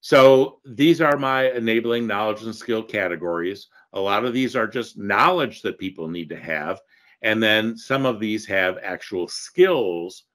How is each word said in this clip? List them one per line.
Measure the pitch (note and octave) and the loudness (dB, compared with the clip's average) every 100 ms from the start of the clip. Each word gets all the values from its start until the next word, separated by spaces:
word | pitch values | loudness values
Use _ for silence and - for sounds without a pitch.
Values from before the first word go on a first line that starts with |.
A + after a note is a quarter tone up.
So | - C#3+ C3+ C3 C3+ - | 4 8 10 8 4 -4
these | C#3 A2 D3+ E3 | -20 0 4 4
are | D#3 C#3+ | 4 2
my | C3+ C3 C3 | 0 2 2
enabling | B2 A2+ A2+ A2+ A#2 A#2 | 0 0 0 2 -2 -2
knowledge | G2+ A2 G#2+ | -2 -2 -4
and | A2+ A2 | -8 -12
skill | - A2 | -4 -4
categories. | A2 G#2+ F#2 E2+ F2 E2+ F2 G2 - _ _ | -4 -4 -4 -4 -4 -4 -4 -8 -16 _ _
A | G2 | -4
lot | G2 G2+ | -2 0
of | B2 | -2
these | A#2+ B2+ B2 | -2 -2 -2
are | A2 | -4
just | A#2+ A2+ - | -4 -8 -10
knowledge | G2+ G#2 D3+ F3+ C3 - | -2 2 2 2 -2 -4
that | G2+ - | -8 -8
people | F#2 F#2 D#2+ | -10 -10 -10
need | E2+ D#2+ | -8 -10
to | E2 | -12
have. | E2 D#2 D2+ F#2+ _ _ _ _ | -8 -6 -6 -8 _ _ _ _
And | A2 A2 | -2 0
then | A2 G#2+ A2 A2+ | 2 2 0 -6
some | - C3+ C3 | -6 -2 -2
of | A2 | -2
these | G#2+ G#2+ - | -4 -6 -4
have | G2 F#2 F#2 | -2 0 -2
actual | G2 F2+ - F#2+ E2+ | -8 -10 -8 -6 -6
skills | - - - F#3+ D#3+ G2+ E2+ F2 - _ | -10 -12 2 4 4 -2 -4 -8 -12 _